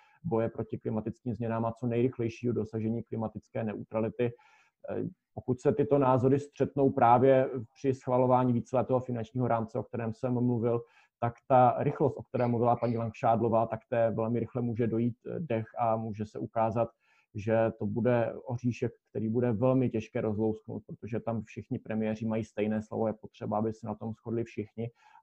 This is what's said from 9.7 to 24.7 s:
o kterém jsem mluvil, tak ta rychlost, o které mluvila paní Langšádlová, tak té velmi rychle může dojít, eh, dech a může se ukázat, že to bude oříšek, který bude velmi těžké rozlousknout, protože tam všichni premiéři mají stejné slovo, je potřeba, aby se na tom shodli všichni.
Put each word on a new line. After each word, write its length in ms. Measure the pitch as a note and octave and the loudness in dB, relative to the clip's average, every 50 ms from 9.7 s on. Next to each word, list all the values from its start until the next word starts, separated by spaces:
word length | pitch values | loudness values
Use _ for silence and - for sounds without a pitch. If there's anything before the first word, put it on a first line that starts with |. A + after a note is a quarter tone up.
| - A#2+ | -6 -6
o 40 | G#2+ | -6
kterém 320 | - - A#2+ A#2 A2+ A2 | -6 -6 -6 -6 -6 -6
jsem 180 | - - B2+ B2 | -4 -4 -2 0
mluvil, 500 | B2 A#2+ B2 B2 A#2 A2 A#2+ A#2 A#2 A#2 - _ _ _ _ _ _ | 0 0 0 0 0 0 0 0 -2 -4 -8 _ _ _ _ _ _
tak 140 | - A#2 A2+ - _ - | -4 -4 -4 -6 _ 4
ta 260 | C3+ B2+ B2+ B2 A2+ - | 6 6 8 6 6 4
rychlost, 380 | A#2 - - - D#3+ C3 - | 0 -2 0 2 0 0 0
o 60 | - A#2 | -2 -8
které 240 | - - B2 B2 | -6 -2 0 0
mluvila 300 | A#2+ A#2+ A#2 A#2+ A#2+ A#2+ | 0 2 2 2 2 2
paní 200 | A#2+ - A#2+ A#2 | 2 0 -2 -2
Langšádlová, 680 | A2+ A#2 A2+ G#2+ - - A#2 A2+ A2 A#2 A#2 G#2+ A2+ A#2 | -2 -4 -6 -4 -2 0 2 2 2 2 2 2 2 2
tak 140 | A2+ - A2 - _ | 0 -2 -6 -6 _
té 200 | B2+ A#2 A#2 A2+ | 0 2 2 2
velmi 300 | G#2 A2+ A2+ A2+ A#2+ A#2 | 2 0 -2 -2 -2 -2
rychle 220 | A2+ - - B2 B2 | -2 -4 -4 -4 -4
může 240 | A#2+ A2+ G#2+ B2 | -2 0 0 0
dojít, 300 | A2 A2 A2+ A#2+ A#2+ A2+ - - | 0 0 0 0 0 -2 -4 -8
eh, 140 | - A#2+ A#2 | -10 -8 -6
dech 260 | E3 D3+ A#2 A2 A2+ - - - | -4 -2 -2 -2 -4 -4 -4 -2
a 180 | A#2+ A#2 A2+ | 0 0 0
může 300 | A2+ A2+ A2+ G#2 G#2 G#2+ | 0 -2 -6 -6 -8 -8
se 120 | G#2 - A#2+ | -8 -8 -8
ukázat, 500 | B2+ B2+ - A2+ A2 A2+ G2+ A#2+ A#2 A2+ - _ _ _ _ _ _ _ - | -10 -4 -2 0 0 0 2 0 -2 -2 -4 _ _ _ _ _ _ _ -12
že 360 | G#2+ G2 A2 A2 A2+ A2+ A2+ A2 - | -6 -2 2 2 4 4 2 0 -2
to 80 | A2+ | -4
bude 460 | G#2 G#2 A#2 A2 B2 B2 A#2+ A#2 A2+ - - - | -4 -2 0 2 2 2 2 2 0 -4 -6 -8
oříšek, 460 | - B2 A#2+ - B2 A2 - - A2+ - _ _ _ | -8 -8 -4 -2 -4 -2 -2 -4 -6 -6 _ _ _
který 180 | - A2 G#2+ A2 | -6 -4 -4 -2
bude 240 | A2 B2 A#2+ B2 A#2 | 0 0 0 0 0
velmi 380 | G2 B2 B2+ C3 C3 B2+ B2 | 2 2 2 4 4 2 0
těžké 300 | B2 A2 A2 - - A#2+ | 0 -2 -4 -4 -4 -4
rozlousknout, 640 | A2+ A2 G#2+ G#2 A2 A2 G#2+ A2 - - A2+ G#2+ - | -2 -2 -2 0 0 -2 -2 -4 -8 -12 -12 -12 -12
protože 340 | - - - - G#2+ A#2 G#2+ | -14 -16 -14 -10 -8 -8 -6
tam 220 | - - A#2 A2+ G#2+ | -6 -6 -6 -6 -8
všichni 360 | - - A#2+ A2+ - B2+ A2+ | -10 -12 -14 -10 -8 -8 -8
premiéři 480 | - - A2 A2 A2 G#2+ A2 A2 A2+ | -6 -6 -4 -2 -2 -2 -2 -2 -4
mají 180 | A2+ A2 A2+ A2 | -2 -2 -2 -4
stejné 380 | - _ - G#2 G#2+ G#2+ G#2+ G#2+ | -4 _ -2 -2 -2 -2 -2 -4
slovo, 240 | - - G#2+ A2 | -6 -4 -2 -2
je 60 | A2 G#2+ | -2 -2
potřeba, 460 | - - G#2 - - A#2 A2+ G#2+ G#2 | -4 -10 -20 -16 -12 -8 -4 -2 -2
aby 140 | A2 A2+ A2 | -2 -2 -4
se 140 | - - | -6 -8
na 80 | G#2+ G#2+ | -10 -8
tom 180 | - - A2+ A2 | -8 -8 -10 -10
shodli 300 | - _ A#2+ A2+ A#2 A2+ | -10 _ -6 -4 -4 -6
všichni. 460 | A2+ - - G#2+ - | -6 -8 -10 -10 -8